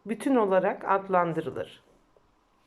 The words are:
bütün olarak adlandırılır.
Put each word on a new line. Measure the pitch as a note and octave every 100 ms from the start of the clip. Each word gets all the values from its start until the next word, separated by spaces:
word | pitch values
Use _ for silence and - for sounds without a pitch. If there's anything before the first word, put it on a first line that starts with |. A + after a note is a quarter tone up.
| G3+
bütün | A3+ C#4+ B3+
olarak | G3+ F#3 F#3+ G3
adlandırılır. | - G3 F#3+ F#3 E3+ D#3+ C3 - - - _ _ _ _ _ _ _ _